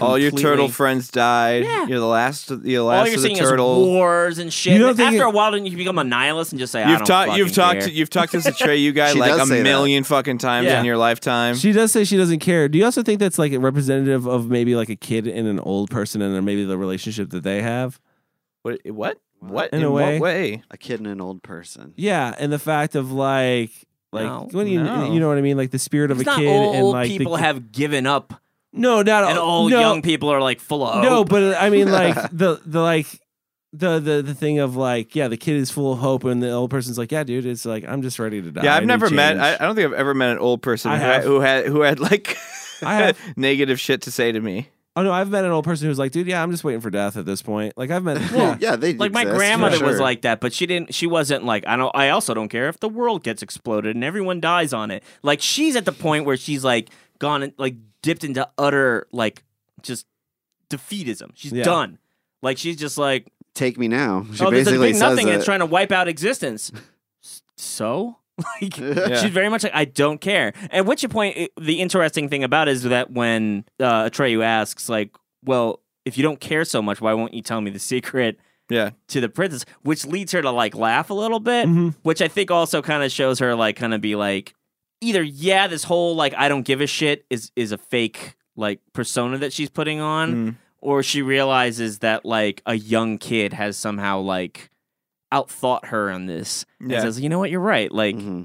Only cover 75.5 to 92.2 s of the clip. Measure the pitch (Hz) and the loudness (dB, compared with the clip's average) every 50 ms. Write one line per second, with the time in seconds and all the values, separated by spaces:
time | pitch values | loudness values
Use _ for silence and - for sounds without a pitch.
75.5 | 131 123 117 113 - - _ _ _ _ - 127 120 131 139 156 147 135 - - | 0 0 0 0 -4 -6 _ _ _ _ -10 -6 -2 0 0 0 -2 -4 -6 -4
76.5 | 160 156 165 - - 120 107 104 101 - 110 110 110 110 113 113 - 113 104 - | -2 -2 -2 -2 -2 -2 -2 -2 -2 -2 0 0 0 0 -2 -4 -8 -10 -8 -6
77.5 | 117 113 107 101 98 101 - - 131 123 - - - 131 123 113 104 _ _ _ | -6 -4 -4 -6 -8 -8 -6 -4 -4 -4 -4 -4 -2 0 0 0 -2 _ _ _
78.5 | _ _ _ - 120 117 107 107 - _ _ - - 143 120 110 - - 190 190 | _ _ _ -2 -2 0 0 -2 -6 _ _ -6 -4 -2 -2 -2 -2 -4 -4 -4
79.5 | 151 117 - - - _ - 143 156 - - 139 165 202 196 - - 180 147 135 | -4 -8 -14 -14 -16 _ -4 -4 -4 -4 -4 -6 -6 -6 -6 -4 -4 -2 -2 0
80.5 | 123 120 113 104 - 110 113 113 117 135 170 - 202 202 214 226 233 226 220 240 | 0 0 0 -2 -2 -2 0 0 2 0 0 -2 -4 -4 -2 -2 -2 -2 -2 0
81.5 | 247 240 233 165 165 170 170 170 151 - - 160 160 - 185 160 - 202 196 - | 0 0 2 2 2 2 2 0 -2 -4 -2 -2 0 0 0 -2 0 -2 -2 0
82.5 | 175 170 165 - - 156 139 160 151 147 143 131 - - 139 131 127 123 131 123 | 2 0 2 0 -2 -4 -2 -2 -2 -2 -2 -2 -2 0 0 0 0 0 0 0
83.5 | 120 117 113 107 107 - 123 113 113 107 104 107 104 104 104 101 98 95 95 - | 0 0 0 0 -2 -2 -4 -4 -4 -2 -2 -2 -2 -2 -2 -2 -2 -4 -6 -10
84.5 | _ _ _ _ _ _ _ _ _ - 226 233 208 185 160 151 139 135 160 190 | _ _ _ _ _ _ _ _ _ -8 -4 -2 0 0 -2 -4 -6 -4 0 2
85.5 | 190 190 196 190 165 147 - 160 175 175 175 170 170 160 151 139 143 - 135 143 | 2 2 2 0 -2 -6 -2 0 0 0 2 0 0 0 0 0 0 2 2 2
86.5 | 143 135 123 135 135 131 147 135 - - 156 147 143 - _ - 127 113 - - | 2 0 0 -2 -2 0 -2 -2 -2 -2 0 0 -2 -2 _ -8 -8 -8 -8 -8
87.5 | - 123 120 104 104 95 - - - 120 117 107 - - - - - _ _ _ | -6 -4 -4 -4 -4 -8 -6 -4 -2 0 0 -2 -4 -8 -18 -18 -20 _ _ _
88.5 | - - 107 104 101 - _ _ - - 120 - - 131 120 123 131 135 143 135 | -10 -6 -4 -4 -4 -6 _ _ -8 -6 -6 -4 -2 -2 -2 -2 -4 -4 -6 -6
89.5 | - - 151 135 - - 156 151 156 151 151 151 156 156 160 160 120 117 113 110 | -6 -6 -8 -6 -6 -6 -6 -4 -4 -4 -4 -2 -2 -2 -2 -2 -2 -2 -4 -4
90.5 | 117 - _ _ _ _ - 139 139 139 131 - - 147 139 131 135 139 135 135 | -6 -10 _ _ _ _ -2 0 0 0 0 0 -2 -2 -2 0 0 0 2 2
91.5 | 131 127 127 123 113 117 117 110 104 - - 113 110 - | 2 2 0 0 -2 -4 -6 -6 -6 -2 -2 -2 -2 -2